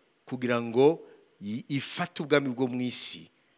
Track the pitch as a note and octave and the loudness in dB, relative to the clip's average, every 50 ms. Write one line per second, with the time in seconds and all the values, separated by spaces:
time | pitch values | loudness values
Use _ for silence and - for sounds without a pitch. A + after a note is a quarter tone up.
0 | _ _ _ _ _ - B2+ B2+ B2+ A#2+ A#2+ A#2+ A#2 A#2 A2+ B2 C3+ D3+ E3 D#3+ | _ _ _ _ _ -10 -6 -4 -2 0 0 0 -2 0 2 6 6 6 4 2
1 | - - - _ _ _ _ _ G2+ G2+ G#2+ C3 - - C#3 C3+ - - - - | -6 -18 -20 _ _ _ _ _ -10 -8 -8 -8 -8 -6 -6 -6 -4 -6 -6 -6
2 | F3 - - - E3 C#3 D3 C#3+ C#3 C3+ A#2+ A#2+ C3+ B2 B2 B2 B2+ B2 A#2 - | -6 -6 -6 -10 0 2 2 2 2 0 -2 -2 -2 -2 -2 -4 -2 0 2 2
3 | - - - E2+ D#2 - _ _ _ _ _ | 2 2 0 -4 -8 -18 _ _ _ _ _